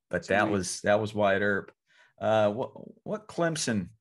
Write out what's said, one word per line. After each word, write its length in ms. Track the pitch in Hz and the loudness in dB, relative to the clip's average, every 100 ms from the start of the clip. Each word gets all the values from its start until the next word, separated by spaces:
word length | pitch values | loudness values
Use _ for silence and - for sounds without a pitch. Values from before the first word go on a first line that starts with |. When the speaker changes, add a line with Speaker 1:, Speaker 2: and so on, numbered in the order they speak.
| _ | _
Speaker 1:
but 160 | 90 - | -6 0
that 140 | 98 | 2
Speaker 2:
Sweet. 80 | 104 | 2
Speaker 1:
was, 280 | 101 90 - | 0 -2 -2
that 180 | 101 104 | 2 2
was 140 | 104 | 2
Wyatt 280 | 104 101 98 | 0 2 2
Earp. 300 | 101 98 - _ _ _ _ - | 2 0 -4 _ _ _ _ -4
Uh, 300 | 107 110 104 | 0 2 2
what, 200 | 107 - - - - | 0 -8 -12 -20 -14
what 240 | - 208 - | -10 -10 -8
Clemson, 600 | - 165 156 - 107 87 - | -2 -2 -2 -2 -2 -4 -12